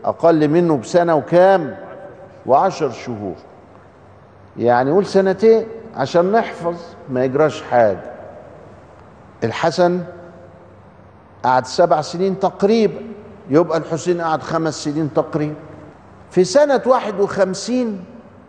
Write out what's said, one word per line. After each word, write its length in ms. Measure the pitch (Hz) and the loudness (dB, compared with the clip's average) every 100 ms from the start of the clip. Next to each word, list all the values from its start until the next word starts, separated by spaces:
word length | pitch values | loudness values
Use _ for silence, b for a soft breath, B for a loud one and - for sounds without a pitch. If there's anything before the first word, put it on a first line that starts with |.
| - | -6
أقل 420 | - 165 160 151 | 0 2 4 2
منه 300 | 165 175 143 | 2 2 0
بسنة 380 | 107 175 170 156 | 0 0 2 0
وكام؟ 640 | 120 170 190 190 143 - - - - - - - 107 | 2 4 6 4 0 -10 -16 -18 -20 -20 -20 -12 0
وعشر 460 | 135 190 - 143 | 2 2 -2 -6
شهور. 440 | 113 - 110 101 80 - - - - - - - - - - - - | -6 -10 -10 -10 -12 -16 -20 -20 -20 -20 -20 -20 -20 -20 -20 -20 -2
يعني 340 | 117 120 135 | 2 2 2
قول 140 | 180 190 | 0 2
سنتين 640 | 196 190 180 220 226 220 - - - | 0 0 2 4 4 0 -10 -14 -6
عشان 360 | 131 170 180 | 0 2 2
نحفظ، 440 | 226 - - 170 170 - - - | 0 -2 -6 -8 -8 -12 -18 -6
ما 160 | 127 131 | -2 0
يجراش 360 | 135 151 123 | 2 0 -2
حاجة. 500 | - 123 110 90 - - - - - - - - - - - - - - | -2 2 2 0 -8 -18 -18 -20 -20 -20 -20 -20 -20 -20 -20 -20 -20 -8
الحسن 600 | 113 - 165 160 175 180 165 - - - - - - - - - - - - - | -6 -2 -2 2 0 0 -6 -14 -20 -20 -20 -20 -20 -20 -20 -20 -20 -20 -20 -6
قعد 220 | 120 131 117 | 0 0 0
سبع 360 | - 170 160 | 2 2 2
سنين 380 | 147 170 190 190 | -2 -4 -2 0
تقريبا، 640 | 180 180 196 226 202 151 - - - - - | -2 0 2 4 2 -2 -12 -16 -20 -20 0
يبقى 280 | 143 170 160 | 2 2 0
الحسين 440 | 151 165 180 175 | -4 -4 -2 -2
قعد 200 | 165 156 | -2 -4
خمس 420 | - 160 160 135 | -2 -2 -2 -4
سنين 300 | 151 147 151 | -6 -4 -2
تقريبا. 420 | 165 147 156 151 151 - - - - - - - | -2 -2 -4 -4 -8 -16 -20 -20 -20 -20 -20 -2
في 120 | 175 | 0
سنة 380 | 185 285 294 262 233 | 2 4 4 2 2
واحد 340 | 254 208 190 | 0 0 -2
وخمسين 840 | 196 - 190 185 - 254 233 196 180 - - - | -2 0 -2 -2 -4 -2 -2 -6 -12 -20 -20 -20